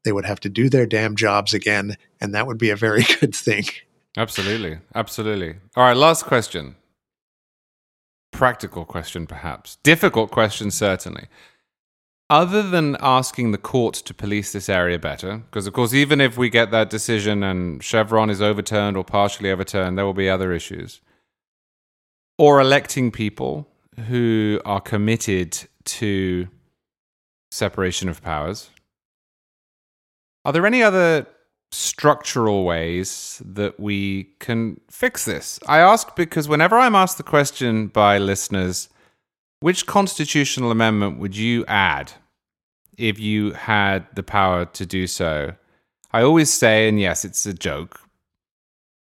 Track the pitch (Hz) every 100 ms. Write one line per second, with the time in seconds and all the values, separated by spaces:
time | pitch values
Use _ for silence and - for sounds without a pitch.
0 | 113 101 98 101 101 98 131 131 113 107
1 | 110 107 110 101 101 104 104 104 101 104
2 | _ _ 104 101 127 113 113 104 113 107
3 | 113 - 143 - - 104 98 - _ _
4 | _ - 113 - 98 110 92 80 _ 117
5 | 110 - 107 104 85 82 _ - 123 123
6 | 156 160 - 127 107 87 69 - _ _
7 | _ _ _ _ _ _ _ _ _ _
8 | _ _ _ - 127 120 101 90 80 87
9 | 80 90 80 78 85 60 - - 143 165
10 | 190 113 107 - 110 - 104 - 104 92
11 | 87 - - _ _ _ _ _ _ _
12 | _ _ _ 151 180 208 196 180 151 139
13 | 135 131 131 - 120 104 - 131 110 -
14 | - - 101 104 98 101 95 95 87 87
15 | 80 76 92 107 113 107 98 110 117 131
16 | 143 147 131 117 123 113 113 113 107 110
17 | - 113 104 104 98 92 87 73 - 113
18 | 107 110 107 98 104 104 104 107 101 95
19 | 92 104 101 - 98 92 95 101 92 92
20 | 98 95 95 95 92 85 - 85 85 -
21 | _ _ _ _ _ _ _ _ _ _
22 | _ _ _ - 147 143 131 139 - -
23 | 123 - 107 - - 151 147 _ _ -
24 | 110 123 117 110 107 104 - 98 - 107
25 | 107 113 - 92 85 - - _ - -
26 | 107 98 95 90 92 _ _ _ _ _
27 | _ _ _ _ _ - 101 - 92 87
28 | 92 82 87 76 76 104 - _ _ _
29 | _ _ _ _ _ _ _ _ _ _
30 | _ _ _ _ 143 151 202 247 220 185
31 | 170 156 - _ _ _ _ - - -
32 | 147 147 - 131 110 101 90 82 82 87
33 | 95 - - - - 98 101 - 104 101
34 | 98 98 95 _ - 113 113 - _ -
35 | 247 - - 78 - - - 151 180 220
36 | - - 165 165 147 151 170 226 254 202
37 | 185 - - 151 139 - 123 110 104 -
38 | 104 101 98 98 - 98 92 90 - _
39 | _ _ _ _ _ _ 160 180 - 202
40 | 196 - 147 151 139 - 120 113 113 107
41 | 101 65 98 101 113 120 - 101 95 69
42 | 69 - _ _ _ _ _ _ _ -
43 | 113 104 107 107 104 - - 104 98 98
44 | 82 - 92 104 95 90 87 - 90 92
45 | 92 - 85 78 73 95 _ _ _ _
46 | _ 113 127 165 147 - 113 110 110 107
47 | 95 85 95 - 104 87 85 71 85 -
48 | _ _ _ _ _ _ _ _ _ _